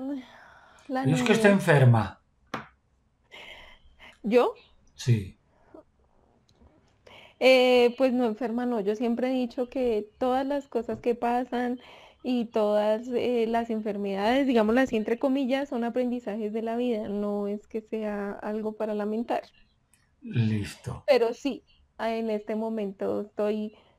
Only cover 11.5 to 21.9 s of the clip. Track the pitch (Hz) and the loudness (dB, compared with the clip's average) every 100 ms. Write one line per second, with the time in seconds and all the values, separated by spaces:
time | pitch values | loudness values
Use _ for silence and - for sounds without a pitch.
11.5 | 240 247 247 - - - _ - 247 233 | -4 -4 -6 -10 -20 -20 _ -4 -2 -2
12.5 | 226 208 208 214 220 247 240 240 247 226 | 0 2 2 2 -2 -2 -2 0 0 0
13.5 | 233 226 220 214 202 202 196 208 262 269 | -2 -2 -4 -4 -4 -4 -2 0 2 2
14.5 | 233 214 240 262 220 214 233 277 269 247 | 2 4 2 2 0 -2 -2 0 0 0
15.5 | 262 285 247 233 240 247 247 240 214 214 | -2 -2 -4 -2 -2 -2 -4 -6 -6 -6
16.5 | 220 233 233 247 214 214 202 208 208 202 | -4 -4 -4 -2 -2 -4 -4 -4 -2 -4
17.5 | 208 - 220 220 220 214 208 202 - 208 | -6 -8 -10 -8 -6 -6 -6 -6 -8 -8
18.5 | 214 214 214 214 208 208 220 240 247 - | -6 -6 -6 -4 -2 -2 -4 -4 -6 -6
19.5 | _ _ _ _ _ _ _ 233 120 110 | _ _ _ _ _ _ _ -6 0 0
20.5 | 107 98 - - - - 185 226 233 277 | 0 -4 -10 -12 -8 2 2 2 -2 -6
21.5 | 220 - _ _ | -8 -12 _ _